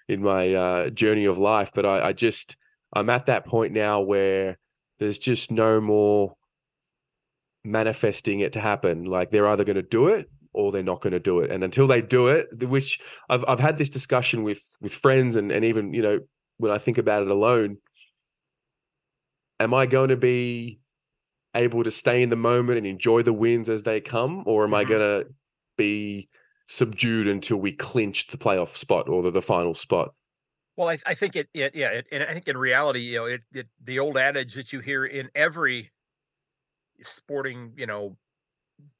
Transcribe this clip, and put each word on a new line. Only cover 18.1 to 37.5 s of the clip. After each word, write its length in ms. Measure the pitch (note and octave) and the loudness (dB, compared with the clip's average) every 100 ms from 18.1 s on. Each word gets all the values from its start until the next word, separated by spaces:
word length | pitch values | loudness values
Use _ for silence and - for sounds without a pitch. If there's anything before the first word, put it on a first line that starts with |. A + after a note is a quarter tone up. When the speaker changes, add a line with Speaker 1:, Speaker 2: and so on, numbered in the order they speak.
| _ _ _ _ _ _ _ _ _ _ _ _ _ _ - | _ _ _ _ _ _ _ _ _ _ _ _ _ _ -4
Speaker 1:
am 140 | A2+ | 0
I 120 | C3 C3 | 2 4
going 240 | C3 C3 | 4 4
to 80 | B2+ | 2
be 640 | B2+ B2 A#2+ A#2+ A#2 G#2 _ _ _ _ _ _ _ A#2+ | 2 2 -2 -6 -10 -14 _ _ _ _ _ _ _ 0
able 280 | A#2+ A#2 | 2 2
to 80 | A2+ | -2
stay 300 | - B2 B2 | 0 2 2
in 60 | B2 | 2
the 60 | A#2 | 2
moment 420 | A#2 B2 A#2+ A#2 | 2 2 2 0
and 100 | G2 | -2
enjoy 360 | F#2+ A#2+ A#2 | -2 4 4
the 100 | A#2 | 4
wins 360 | A2 A#2 A#2 A2 | 2 2 2 0
as 140 | A2 | -2
they 180 | A2 A2 | -2 -4
come? 420 | - A#2+ C3+ F#3+ A2+ | -2 -4 -2 -4 0
Or 180 | G#2+ | 2
am 100 | G#2 | 4
I 100 | G#2 | 2
Speaker 2:
Mm-hmm. 160 | G2+ A2 | 2 2
Speaker 1:
gonna 260 | G#2 G2+ - - _ _ _ - | 2 0 -4 -12 _ _ _ -2
be 520 | G#2 G#2 G#2 G2+ - _ _ _ - | 0 -2 -6 -10 -12 _ _ _ -6
subdued 600 | - A2+ G2+ A#2+ A2+ G#2 | -2 -2 0 0 2 0
until 300 | G2 - G#2 | 0 -2 -2
we 140 | G2 | -2
clinch 540 | - - B2 G#2 - - | -6 -4 -2 -2 -4 -8
the 100 | C#3 | -4
playoff 400 | A2+ F#2 E2+ - | 0 0 -2 -4
spot 320 | - F2+ - | 0 0 0
or 140 | F2 | 0
the, 80 | F2+ | 0
the 100 | F2+ | 0
final 320 | - F2+ E2+ | 0 0 0
spot? 400 | E2 - F2+ C#2+ - _ _ _ _ _ - | -4 -2 -2 -2 -8 _ _ _ _ _ -4
Speaker 2:
Well, 100 | E3 | -2
I, 80 | D#3+ C3 | -2 -4
I 80 | |
think 220 | - G3 D#3+ | -4 -4 -4
it, 140 | C#3 | -8
it, 220 | - C3+ D#3 | -6 -6 -4
yeah, 140 | B2+ | -4
it, 180 | A#2 - | -4 -6
and 120 | C#3+ | -8
I 100 | D3+ | -6
think 140 | E3+ D#3 | -8 -6
in 100 | B2+ | -2
reality, 420 | B2+ C3 D3 B2 | 0 2 2 -2
you 160 | A#2+ A#2 | -4 -6
know, 80 | A#2 | -6
it, 160 | B2 _ | -8 _
it, 140 | C3 A2+ _ | -16 -16 _
the 160 | B2 C3 | -8 -4
old 180 | D3 C3 | -2 0
adage 360 | C3+ C#3 B2 C3+ | 0 -2 -6 -12
that 160 | B2 | -14
you 80 | C3+ | -12
hear 260 | B2+ C3+ C3+ | -6 -6 -4
in 240 | C3+ C3 D3+ | -8 -6 -2
every 560 | D#3+ D#3+ C#3 A#2+ G#2+ _ _ _ _ _ _ _ _ _ _ _ | -2 0 -4 -4 -10 _ _ _ _ _ _ _ _ _ _ _
sporting, 680 | - - - C#3+ C3+ | -20 -18 -10 -8 -8